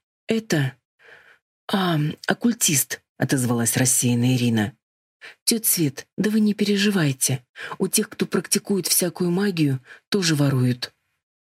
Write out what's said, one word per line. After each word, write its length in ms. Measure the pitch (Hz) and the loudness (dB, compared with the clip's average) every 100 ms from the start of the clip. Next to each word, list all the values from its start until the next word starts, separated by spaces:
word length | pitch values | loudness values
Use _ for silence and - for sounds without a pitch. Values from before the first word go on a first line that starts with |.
| _ _ - | _ _ -4
«Это... 440 | 226 220 160 135 - _ _ - - - _ _ _ - | -4 0 0 0 -6 _ _ -20 -20 -20 _ _ _ -4
а, 300 | 202 180 160 147 - - | -2 0 0 -2 -4 -6
оккультист», 760 | 190 240 220 - 139 - - _ - | -2 -2 0 0 0 -2 -8 _ -4
отозвалась 580 | 131 139 120 120 113 - | -2 0 0 0 0 0
рассеянная 600 | 123 - 123 120 123 127 | 0 2 2 2 2 2
Ирина. 360 | 120 113 104 - _ _ _ _ - - | 2 2 0 -6 _ _ _ _ -20 -8
«Тетя 240 | - 233 - | -4 -2 0
Свет, 400 | 180 147 - - - | 0 0 -2 -10 -4
да 140 | 202 | 0
вы 100 | 220 | 2
не 140 | 208 | 2
переживайте. 920 | 202 208 202 202 196 147 131 - 127 - - - - | 2 0 2 2 2 0 0 -2 -4 -6 -16 -14 -6
У 80 | 190 | -2
тех, 200 | - 208 | -2 -2
кто 160 | - | -4
практикует 640 | 185 208 - - - 196 165 | -4 -4 -2 -4 -2 -4 -2
всякую 440 | - 180 - 180 | -2 -2 -2 -2
магию, 500 | 175 202 170 147 131 - - _ | 0 0 2 0 0 -6 -20 _
тоже 260 | 208 170 | -2 0
воруют». 600 | 147 143 131 123 123 - _ _ _ _ _ _ | 2 2 2 0 -2 -8 _ _ _ _ _ _